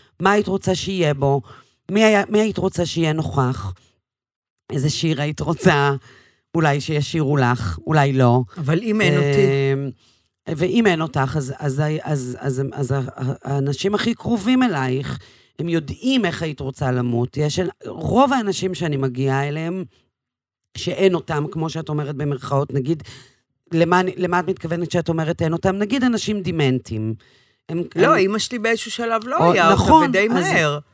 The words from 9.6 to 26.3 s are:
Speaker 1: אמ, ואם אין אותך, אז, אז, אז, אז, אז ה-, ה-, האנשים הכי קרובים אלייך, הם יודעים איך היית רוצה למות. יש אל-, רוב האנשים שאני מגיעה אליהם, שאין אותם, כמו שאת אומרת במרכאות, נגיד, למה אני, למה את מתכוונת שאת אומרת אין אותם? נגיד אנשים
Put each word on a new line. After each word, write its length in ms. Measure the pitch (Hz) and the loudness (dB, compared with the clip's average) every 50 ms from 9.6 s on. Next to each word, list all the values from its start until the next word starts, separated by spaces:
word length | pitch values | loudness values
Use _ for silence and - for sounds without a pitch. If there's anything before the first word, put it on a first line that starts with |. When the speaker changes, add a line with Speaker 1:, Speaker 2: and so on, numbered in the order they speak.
| 135 135 135 | 2 0 0
Speaker 1:
אמ, 160 | 139 139 131 - - _ _ _ _ _ _ _ _ _ - | -2 -4 -6 -10 -12 _ _ _ _ _ _ _ _ _ -8
ואם 380 | 165 139 180 180 - 233 226 | -4 -2 -2 2 2 4 4
אין 140 | 202 170 160 | 4 2 2
אותך, 320 | 160 - - 143 131 131 156 | -2 -2 -2 -2 -2 0 -2
אז, 160 | 156 131 127 - | -4 -4 -6 -8
אז, 260 | - 151 143 131 143 151 151 156 - | -6 -4 -2 -2 0 0 -2 -2 -4
אז, 360 | - - 151 139 123 123 123 - | -4 -4 -4 -2 -4 -6 -8 -6
אז, 220 | - 151 127 131 135 - - | -4 -4 -2 -2 -4 -4 -4
אז 180 | 143 135 123 | -4 -2 -2
ה-, 60 | 139 | -2
ה-, 560 | 139 127 - - - 127 131 135 - - 131 139 | -2 -4 -6 -6 -6 -6 -6 -6 -6 -6 -4 -2
האנשים 420 | 139 135 143 143 - - 196 208 | -2 -2 -2 -2 -2 -2 -2 -2
הכי 180 | 196 - 233 - | 0 0 -2 -4
קרובים 500 | - - - 240 214 185 240 254 254 254 | -4 -2 -2 -2 0 0 2 2 2 2
אלייך, 560 | 233 170 139 131 131 127 135 139 71 64 - - - - _ _ _ _ - | 0 0 -2 -2 -2 -2 -4 -4 -6 -10 -12 -14 -18 -20 _ _ _ _ -8
הם 100 | 170 170 | -4 -2
יודעים 560 | 165 165 147 135 - - - 262 269 254 202 | -2 -2 -2 -4 -8 -4 -2 0 0 2 0
איך 180 | 170 147 - 165 | 0 -2 -4 -6
היית 160 | 156 147 - | -6 -6 -6
רוצה 320 | 143 135 139 - 147 127 | -8 -8 -6 -4 -2 -2
למות. 460 | 127 127 120 123 120 117 123 - - | 0 0 0 0 0 -2 -2 -2 -2
יש 220 | - 147 151 - 180 | -2 -2 -2 0 -2
אל-, 100 | 180 - - _ - | -2 -4 -6 _ -12
רוב 480 | 110 - - 165 - 180 240 277 254 277 | -12 -10 -6 -4 2 4 4 4 4 2
האנשים 400 | 254 214 196 185 - 185 185 175 | 0 0 -2 -2 -2 -4 -4 -4
שאני 240 | - 175 160 147 | -4 -4 -2 -2
מגיעה 500 | 135 135 131 123 127 135 135 131 139 139 | -2 -2 -2 -2 -2 -2 0 0 -2 -2
אליהם, 360 | 147 147 160 165 170 185 190 165 - _ _ _ _ _ _ _ _ _ _ _ _ _ _ _ _ - | -4 -6 -6 -6 -6 -6 -8 -10 -12 _ _ _ _ _ _ _ _ _ _ _ _ _ _ _ _ -14
שאין 380 | - - 175 - - 196 190 175 | -8 -8 -6 0 2 2 2 2
אותם, 300 | 156 - - 160 147 147 151 | 2 -2 -2 -2 -2 -2 -4
כמו 180 | - 160 156 160 | -4 -4 -4 -4
שאת 200 | 156 160 160 - | -4 -6 -6 -4
אומרת 260 | 151 147 147 139 147 | -4 -4 -4 -4 -4
במרכאות, 580 | 135 151 147 143 123 - - 139 139 143 - 127 | -4 -4 -4 -4 -4 -4 -2 0 0 0 0 -2
נגיד, 300 | 143 123 147 170 151 - - - - - _ _ _ _ _ _ _ _ _ 170 | -2 -2 -2 -2 -4 -6 -12 -20 -20 -20 _ _ _ _ _ _ _ _ _ 0
למה 260 | 165 170 165 180 180 | 2 4 4 4 2
אני, 120 | 185 185 180 | 2 0 -2
למה 220 | - 180 170 175 180 | -2 -2 0 0 0
את 100 | 170 175 | 0 -2
מתכוונת 420 | 185 - - 160 175 170 175 - | -4 -6 -6 -6 -4 -4 -4 -2
שאת 180 | - 175 160 - | -2 -2 0 0
אומרת 320 | 165 160 160 151 170 - | -2 -2 -2 -2 -2 -2
אין 120 | 165 156 165 | -2 -2 -2
אותם? 220 | - - 190 190 | 0 0 -2 0
נגיד 280 | 196 214 202 269 277 262 | 0 -2 -2 0 0 2
אנשים 380 | 247 233 214 - 214 | 2 0 0 -2 -4